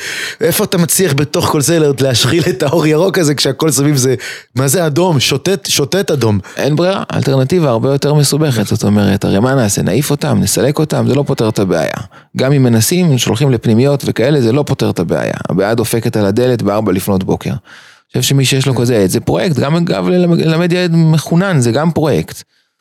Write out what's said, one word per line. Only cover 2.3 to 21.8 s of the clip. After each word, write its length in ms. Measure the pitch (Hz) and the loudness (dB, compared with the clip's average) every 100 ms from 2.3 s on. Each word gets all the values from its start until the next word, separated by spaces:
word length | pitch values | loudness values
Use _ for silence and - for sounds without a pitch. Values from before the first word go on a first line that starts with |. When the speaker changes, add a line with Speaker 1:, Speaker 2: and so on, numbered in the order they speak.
| 165 165 | 0 0
Speaker 1:
את 140 | - | -2
האור 240 | 147 165 156 | -2 0 2
ירוק 320 | 151 190 147 | 2 0 0
הזה, 160 | 147 | 0
כשהכל 360 | 135 139 135 160 | 0 -2 -2 -2
סביב 260 | 139 147 143 | 0 0 0
זה, 180 | 131 120 - - - | 0 -2 -6 -16 -10
מה 140 | 120 139 | -4 0
זה 180 | 185 165 | 0 0
אדום? 340 | 151 185 147 | 0 2 2
שוטט, 460 | - 139 175 196 - | 0 -2 -2 -4 -2
שוטט 440 | - 143 - - | -2 0 -2 0
אדום. 280 | 151 113 104 - - | 0 0 0 -4 -4
Speaker 2:
אין 200 | 123 151 | -2 0
ברירה, 260 | 180 196 - | 0 -2 -4
האלטרנטיבה 600 | - 131 135 131 180 147 | -4 0 0 2 2 2
הרבה 220 | 113 131 | 0 0
יותר 220 | 139 143 | 0 2
מסובכת, 520 | 151 139 143 156 117 101 | 2 2 2 0 0 -2
זאת 180 | 107 | -2
אומרת, 400 | 101 104 101 98 | 2 2 2 0
הרי 140 | 95 98 | 0 0
מה 160 | 127 | 2
נעשה? 280 | 135 104 95 | 2 0 0
נעיף 280 | 78 110 147 | 0 0 0
אותם, 280 | 147 151 104 | -2 0 0
נסלק 380 | 95 - 123 147 | 0 0 0 0
אותם, 260 | 151 123 117 | -2 0 0
זה 60 | |
לא 100 | 131 139 | 0 0
פותר 220 | 135 110 | 0 -2
את 100 | 110 | 0
הבעיה. 380 | 95 85 65 - - - - - | 0 0 -2 -6 -12 -20 -12 -2
גם 160 | 131 | 2
אם 100 | 143 | 4
מנסים, 560 | 123 117 110 180 175 127 | 4 2 2 2 2 2
שולחים 320 | - 110 147 | 0 0 0
לפנימיות 520 | 117 120 110 139 143 - | 0 2 2 2 2 -2
וכאלה, 340 | - 123 151 | 0 2 2
זה 120 | 113 | 2
לא 120 | 139 143 | 0 0
פותר 240 | 135 107 | -2 -2
את 80 | 98 | -2
הבעיה. 360 | 85 76 57 50 - | -2 -2 -2 -6 -4
הבעיה 260 | 87 98 | 0 0
דופקת 420 | 117 - 117 120 113 | 0 -2 -2 -2 0
על 100 | 101 | 0
הדלת 360 | 110 127 117 | 2 2 0
בארבע 300 | 98 104 107 | 0 0 0
לפנות 320 | 92 107 95 | -2 0 -2
בוקר. 260 | 95 85 - | -2 -4 -4
אני 720 | - - - - - _ 123 | -8 -10 -20 -20 -20 _ -4
חושב 20 | |
שמי 220 | 123 139 | 0 0
שיש 220 | 127 135 135 | 2 0 0
לו 80 | |
כזה, 320 | 127 120 113 95 | 0 0 2 2
זה 140 | - | 0
פרויקט, 360 | - 165 208 123 | -2 -2 0 -2
גם 200 | 135 165 | 0 0
אגב 320 | 175 - 180 | 0 -2 0
ללמד, 320 | 180 175 165 | 2 2 2
ללמד 320 | 156 160 180 | 0 0 0
ילד 180 | 180 180 | 0 0
מחונן, 640 | 165 160 156 - 170 196 160 | 2 2 2 0 0 2 0
זה 120 | 120 | 2
גם 180 | 131 | 0